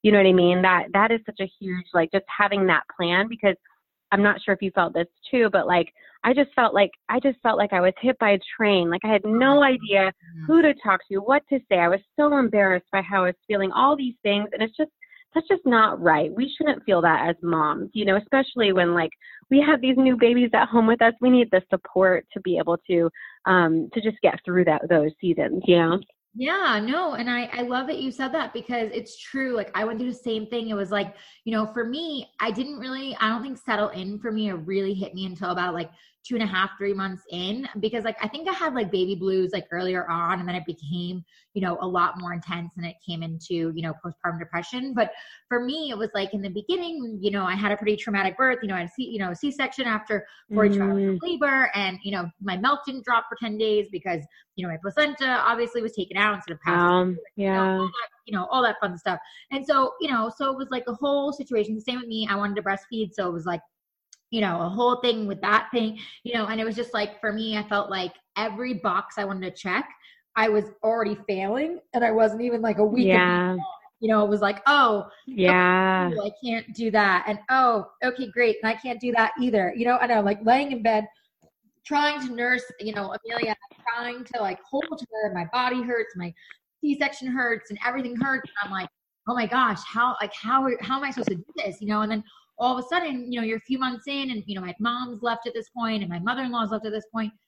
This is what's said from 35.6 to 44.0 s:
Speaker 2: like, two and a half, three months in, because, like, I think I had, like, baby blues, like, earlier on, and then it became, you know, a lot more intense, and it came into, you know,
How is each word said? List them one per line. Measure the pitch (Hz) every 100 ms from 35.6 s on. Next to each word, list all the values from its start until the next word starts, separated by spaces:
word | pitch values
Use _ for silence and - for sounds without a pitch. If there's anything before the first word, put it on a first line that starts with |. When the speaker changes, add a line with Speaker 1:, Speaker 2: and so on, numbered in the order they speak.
| 180
Speaker 2:
like, | 170 165 _ _ _ -
two |
and | 240
a | 214
half, | 185 190 -
three | 196
months | 196 190 185 -
in, | 175 185 226 269 208
because, | 214 233
like, | 220 214
I | 214
think | 294 339
I |
had, | 381 330
like, | 254 202
baby | 190 185
blues, | 190 190 190 185
like, | 185 -
earlier | 170 185 185 175
on, | 170 170 185
and | 180
then | 175
it | 170
became, | 165 143 175 175 180 - _ _
you | 208
know, | 185 170
a | 185
lot | 180 170 185
more | 175
intense, | 170 170 170 170 180
and |
it | 170 - -
came | 165
into, | 165 160 - 175 165
you | 160
know, | 165 156